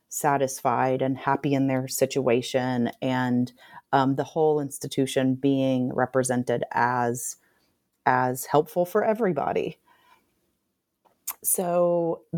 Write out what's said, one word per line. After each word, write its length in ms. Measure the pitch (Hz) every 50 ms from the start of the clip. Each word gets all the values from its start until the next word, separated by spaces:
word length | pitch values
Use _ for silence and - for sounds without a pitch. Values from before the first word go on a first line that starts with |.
| _ _
satisfied 920 | - - - 147 139 139 135 131 - - - 131 117 127 127 131 131 131
and 140 | 131 135 135
happy 380 | 131 - 139 139 - - 143 139
in 140 | 135 135 135
their 180 | 131 127 131
situation, 1040 | 131 - - 135 131 - 139 131 131 117 127 123 - - 131 123 127 127 120 117 - - _
and, 520 | - 131 127 127 127 123 123 123 123 - - _ - - - - - _
um, 240 | 139 139 131 135 139
the 80 | 147 139
whole 340 | - - 165 156 156 151 151
institution 800 | 143 135 - - - 131 - 139 135 131 - 139 131 131 131
being 580 | 131 139 139 139 135 135 131 131 127 127 127 135
represented 680 | - 127 - - 131 123 127 123 123 123 - 120 120 - -
as, 640 | - 113 120 123 127 123 120 120 123 123 - - - - _ _ _ _ _ _ _ _ _ _ _ _ _
as 400 | 139 127 127 127 127 127 131 -
helpful 380 | - - 147 160 - - 180 175
for 200 | 175 - 214 -
everybody. 760 | 220 214 226 233 185 160 - - 85 - - - - - - _ _ _ _ _ _ _ _ _ _ _ _ _ _ _ _ _ _ _ _ _ _ _ _ _ _ _ _ _ - - - -
So 760 | - - - 185 175 175 175 175 175 175 170 170 165 165 - - _ -